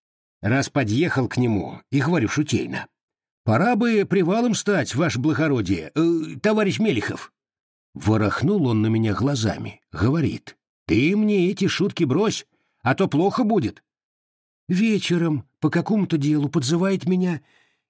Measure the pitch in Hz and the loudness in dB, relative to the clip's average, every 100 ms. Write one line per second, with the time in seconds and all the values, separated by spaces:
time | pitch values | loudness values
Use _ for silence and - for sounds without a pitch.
0 | _ _ _ _ 101 131 131 147 113 110 | _ _ _ _ -2 0 0 -2 0 0
1 | 175 139 120 - 123 104 - - - 139 | 0 0 -2 0 0 0 -4 -12 -4 -2
2 | 135 175 110 - 151 98 - - - _ | 0 0 0 -2 0 -2 -2 -8 -10 _
3 | _ _ _ _ - 110 208 240 240 220 | _ _ _ _ 0 2 2 2 2 2
4 | 190 190 170 214 240 196 - 196 120 117 | 2 2 2 2 0 -2 0 -2 -2 -2
5 | 170 127 147 156 156 131 92 92 78 - | -2 0 0 0 0 0 0 -2 -4 0
6 | 170 165 156 139 208 214 202 - 220 123 | 0 0 -4 -2 0 2 0 0 0 0
7 | - - - _ _ _ _ _ _ - | -4 -8 -12 _ _ _ _ _ _ -4
8 | 78 110 104 - 143 208 135 110 110 113 | 0 2 2 0 0 2 2 2 2 2
9 | 113 98 135 139 107 73 57 - _ 80 | 0 0 0 0 -2 -4 -8 -16 _ -2
10 | 110 165 127 - - - _ _ - 110 | 0 0 -2 -4 -12 -20 _ _ -2 2
11 | 147 208 214 208 175 202 190 - 139 - | 2 2 2 2 2 0 -2 0 -2 -2
12 | 151 139 214 - - _ _ _ 123 139 | 0 0 0 -2 -8 _ _ _ -2 0
13 | 190 143 190 190 214 220 107 - _ _ | 0 2 0 0 0 0 -2 -6 _ _
14 | _ _ _ _ _ _ - 180 226 202 | _ _ _ _ _ _ -4 0 2 0
15 | - 175 170 147 - _ 151 175 170 214 | 0 0 0 -2 -6 _ -2 0 0 0
16 | 180 160 143 151 143 170 127 165 190 190 | 0 0 0 0 0 -2 0 0 0 0
17 | 180 185 180 165 - _ _ _ _ | 0 0 0 -2 -8 _ _ _ _